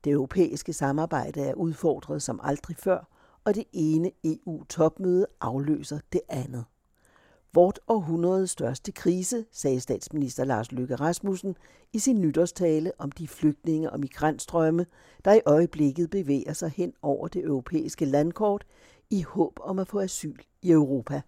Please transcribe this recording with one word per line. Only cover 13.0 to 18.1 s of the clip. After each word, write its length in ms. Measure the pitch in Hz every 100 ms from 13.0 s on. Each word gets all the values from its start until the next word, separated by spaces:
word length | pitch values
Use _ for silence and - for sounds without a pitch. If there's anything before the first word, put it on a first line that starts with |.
| 143
de 160 | - 160
flygtninge- 640 | - 156 147 165 156 160
og 100 | -
migrantstrømme, 840 | 139 - 156 156 - 170 160 165 175 _ - _ -
der 80 |
i 80 | 220 -
øjeblikket 640 | 175 170 156 147 143 170
bevæger 440 | 196 151 143 -
sig 160 | 156 165 139
hen 180 | 180 -
over 260 | 143 139 160
det 160 | 180
europæiske 640 | 165 139 123 160 151 -
landkort 600 | 151